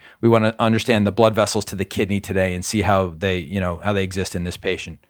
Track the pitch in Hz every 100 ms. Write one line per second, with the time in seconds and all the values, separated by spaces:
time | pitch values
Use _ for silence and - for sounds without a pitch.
0 | - - 117 113 110 - 113 110 - 110
1 | 101 98 113 110 104 107 - 98 95 -
2 | 92 101 - 95 92 90 92 107 98 98
3 | 92 80 98 90 76 98 90 85 101 101
4 | 95 95 90 90 87 - 95 87 - 78
5 | _